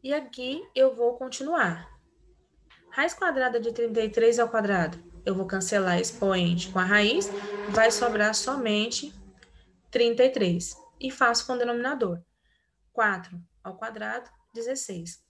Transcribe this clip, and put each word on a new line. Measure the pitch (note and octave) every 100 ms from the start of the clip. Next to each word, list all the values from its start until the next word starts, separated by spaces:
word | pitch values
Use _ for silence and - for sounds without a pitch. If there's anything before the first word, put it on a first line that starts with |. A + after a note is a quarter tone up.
E | C4
aqui | C#4+ B3+ - B3+ D4 A4+
eu | B3+ C4 A#3
vou | A#3+ B3
continuar. | C4 - C#4 E4 G3 E3 E3+ - _ _ _ _ _ _ _ - _
Raiz | - D#4+
quadrada | - F#4 C4+ B3+ A#3
de | A3+
trinta | A3+ A#3 A3
e | G#3+
três | A#3 A3+ A#3
ao | A#3
quadrado. | A3+ G3+ F#3+ E3 - - -
Eu | -
vou | F#3+ F#3
cancelar | F#3+ F#3 G#3 F#3 F3
expoente | F#3 - G3 F#3 F3 F3 -
com | -
a |
raiz. | F#3 G#3 G#3 D4+ G4 - - - -
Vai | G#3 A3+
sobrar | A3+ A#3+ G#3+ G#3
somente | G#3+ - C#4 A3+ G#3 A3+ - D4 - - - - - _ _ _
trinta | - A#3 A#3
e | C4
três. | B3+ F#3 F3 - - - _
E | C4
faço | C4 B3 A#3 -
com |
o | B3
denominador. | A#3+ A#3+ B3 C#4 G#3 E3+ _ _ _ _ _ _ _
Quatro | - G#3+ F#3 F3 F3 F3 _
ao | - F#3+
quadrado, | A3 G#3+ G#3+ A#3 - _ _
dezesseis. | A3+ A#3 C4 - F3+ E3+ -